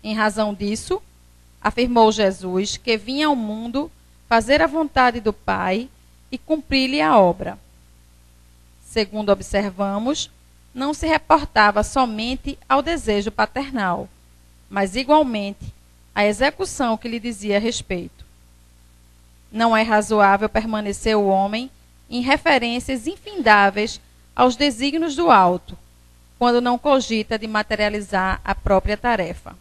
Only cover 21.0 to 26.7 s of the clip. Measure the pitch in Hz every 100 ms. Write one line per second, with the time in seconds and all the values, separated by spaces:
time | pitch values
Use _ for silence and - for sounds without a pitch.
21 | 220 214 202 190 196 214 262 _ _ _
22 | _ 240 247 294 330 269 233 240 - 269
23 | 240 392 415 403 233 208 202 196 220 -
24 | _ _ _ - 254 233 285 220 277 320
25 | 330 269 339 220 180 180 - - - _
26 | _ _ _ _ 240 240 247